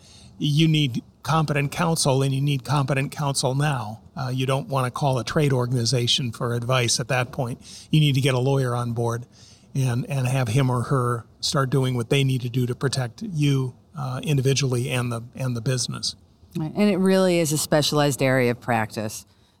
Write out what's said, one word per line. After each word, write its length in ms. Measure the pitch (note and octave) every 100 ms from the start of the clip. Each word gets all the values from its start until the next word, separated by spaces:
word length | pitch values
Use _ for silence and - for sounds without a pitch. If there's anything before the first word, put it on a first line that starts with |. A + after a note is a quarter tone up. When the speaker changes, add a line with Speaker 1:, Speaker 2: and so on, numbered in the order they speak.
| - - - -
Speaker 1:
you 300 | D3 D3 D#3+
need 340 | D#3 C#3+ A#2 - _
competent 500 | - D#3+ D3+ C#3+ C#3+
counsel, 500 | - E3+ E3 C#3 C3+
and 120 | C#3
you 80 | C3+
need 200 | C#3+ C#3
competent 480 | - D3 C3+ C3+ C#3+
counsel 440 | - C#3+ C3+ B2+
now. 480 | C3+ D3+ C3 G#2+ A2+ -
Uh, 140 | - B2+
you 160 | C3
don't 240 | C3 C3+ B2
wanna 220 | C3+ B2
call 280 | - C#3+ C3
a 60 |
trade 300 | G#2+ E3 D3
organization 760 | C3 A#2+ B2+ A2+ B2 A#2+ - B2
for 240 | - A#2+
advice 460 | A#2+ A#2 C3 A#2 -
at 80 | B2
that 240 | B2+ B2
point. 280 | - A#2+ - - - -
You 100 | D#3
need 140 | D3 C3+
to 40 |
get 140 | C3+
a 40 | B2+
lawyer 360 | C3 C#3 B2+
on 180 | A#2+ A#2+
board 320 | A#2 A#2 A#2 - - - - -
and, 340 | C#3 C3 A#2+ -
and 180 | C#3 B2
have 220 | C3+ A2+
him 220 | B2 C3
or 140 | B2
her 400 | A2 C3+ A#2+ A#2 - -
start 300 | - C#3+ C3
doing 240 | C3+ B2+
what 140 | B2 A2+
they 160 | C#3
need 160 | C3+ B2+
to 80 | B2
do 180 | B2+ A#2+
to 80 |
protect 480 | A#2+ C#3 C3 A#2+ -
you, 520 | A3 D#3 C#3+ C3+ B2+ - _ D3+
uh, 240 | C3 B2+
individually 640 | D#3 C#3 B2+ C3 C3+ B2 C3+
and 220 | B2 B2
the, 100 | A#2 A#2 -
and 180 | C3
the 60 | A#2
business. 560 | A2+ B2+ - B2+ - - - _ - E3+
Speaker 2:
Right. 160 | D#3
And 160 | - G#3
it 60 | F#3
really 420 | F#3+ F#3+ F#3 E3+
is 140 | D#3
a 60 | D3+
specialized 640 | - D#3 C#3+ D3 D3 C3
area 280 | C3+ C3 A#2+
of 100 | B2
practice. 640 | - A2+ A2 - G#2+ - - _ _ _